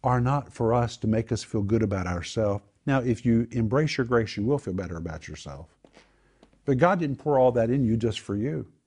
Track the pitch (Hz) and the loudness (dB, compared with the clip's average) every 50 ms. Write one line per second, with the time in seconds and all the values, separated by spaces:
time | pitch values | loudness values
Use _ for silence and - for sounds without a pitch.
0 | - 135 123 127 120 123 139 147 - - - - 120 110 113 123 120 113 - - | 2 2 2 2 2 2 0 -2 -4 -6 -6 -2 0 2 4 2 2 0 -4 -4
1 | - 110 110 110 117 - 120 101 - - - 113 101 98 113 113 110 104 101 95 | -2 0 0 0 0 -2 -4 -4 -4 -4 -4 -4 0 2 2 2 2 0 0 -2
2 | 90 87 90 87 80 - - 117 110 104 98 101 _ _ _ _ _ 147 135 135 | -2 -4 -4 -6 -6 -6 -4 -2 0 0 -2 -2 _ _ _ _ _ 0 0 0
3 | 120 127 120 - - 120 117 113 120 117 - 123 113 107 117 143 156 143 - - | 2 0 -2 0 2 2 2 2 2 0 -2 -2 0 2 2 2 0 0 0 -2
4 | 127 117 123 117 110 104 - - 101 113 143 139 - - 92 92 95 85 85 82 | -2 2 2 2 2 0 -4 -4 -2 0 -2 -2 -2 -4 -6 -4 -6 -6 -8 -8
5 | 82 85 82 82 - - 78 78 - 73 69 69 85 - _ _ _ - _ - | -8 -8 -10 -10 -12 -14 -14 -14 -12 -14 -14 -14 -16 -20 _ _ _ -20 _ -20
6 | _ _ _ _ _ _ _ _ - _ _ _ _ - 139 123 156 175 185 175 | _ _ _ _ _ _ _ _ -20 _ _ _ _ -2 2 4 4 4 2 2
7 | 170 143 135 - - 151 147 131 127 127 117 120 113 113 127 143 131 110 113 113 | -2 -4 -4 -4 -2 0 4 4 4 4 4 4 2 2 2 2 2 2 2 2
8 | 110 117 104 - - - 101 101 107 139 160 147 113 - _ _ _ | 0 -2 -2 -4 -6 -6 -4 -2 -2 -4 -4 -6 -8 -10 _ _ _